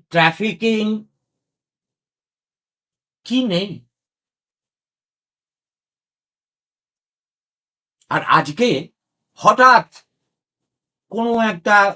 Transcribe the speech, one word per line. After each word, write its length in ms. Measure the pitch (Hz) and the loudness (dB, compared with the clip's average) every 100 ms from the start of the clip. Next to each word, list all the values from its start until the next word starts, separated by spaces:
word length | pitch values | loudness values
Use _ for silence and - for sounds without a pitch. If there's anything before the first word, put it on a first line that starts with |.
| _ | _
ট্রাফিকিং, 720 | 170 165 165 214 170 226 220 214 214 - _ _ _ _ _ _ _ _ _ _ _ _ _ _ _ _ _ _ _ _ _ - | 0 0 0 -6 -4 -4 -2 -4 -6 -10 _ _ _ _ _ _ _ _ _ _ _ _ _ _ _ _ _ _ _ _ _ -4
কি 120 | 254 247 | -2 -2
নেই? 180 | 175 202 120 - _ _ _ _ _ _ _ _ _ _ _ _ _ _ _ _ _ _ _ _ _ _ _ _ _ _ _ _ _ _ _ _ _ _ _ _ _ _ _ _ _ - | -4 -6 -12 -20 _ _ _ _ _ _ _ _ _ _ _ _ _ _ _ _ _ _ _ _ _ _ _ _ _ _ _ _ _ _ _ _ _ _ _ _ _ _ _ _ _ -8
আর 80 | 156 - 147 | -6 0 0
আজকে 320 | 143 147 240 139 - _ _ _ _ - | 0 -2 0 0 -6 _ _ _ _ -2
হঠাৎ 480 | - 247 254 240 - - _ _ _ _ _ _ _ _ _ _ _ | 0 4 6 4 2 -12 _ _ _ _ _ _ _ _ _ _ _
কোনো 200 | 208 233 233 220 | -4 -2 0 -2
একটা 240 | 170 214 208 202 | -2 2 2 2